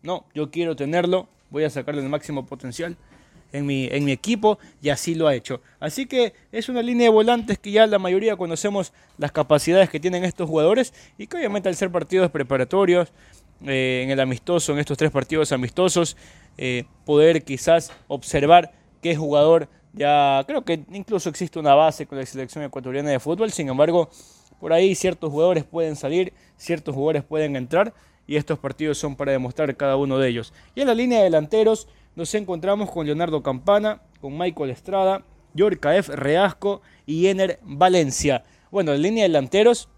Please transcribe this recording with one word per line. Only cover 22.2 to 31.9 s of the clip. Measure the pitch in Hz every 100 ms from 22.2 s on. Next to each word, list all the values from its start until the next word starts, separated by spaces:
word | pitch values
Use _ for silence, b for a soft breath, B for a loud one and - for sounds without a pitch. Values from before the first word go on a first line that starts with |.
| 131
selección | 131 131 160
ecuatoriana | 143 - 127 135 147
de | 135
fútbol. | 143 185 226
Sin | - 143
embargo, | 131 156 170 160 b b b b _
por | 165
ahí | 165 190
ciertos | 190 185 170 160
jugadores | 147 170 170
pueden | - 165 160 147
salir, | 139 170 185 b b b
ciertos | - 170 156
jugadores | 135 147 156
pueden | - 156 151 139
entrar | 127 160 220 b b b -
y | 147
estos | 147 151
partidos | 135 - 151 143
son | 151 135
para | 139
demostrar | 135 127 127 151 139
cada | 139 135
uno | 139 135
de | 131
ellos. | 120 110 b b -
Y |
en | 277
la |
línea | 226 247 233
de |
delanteros | 190 165 151 220 220 214 -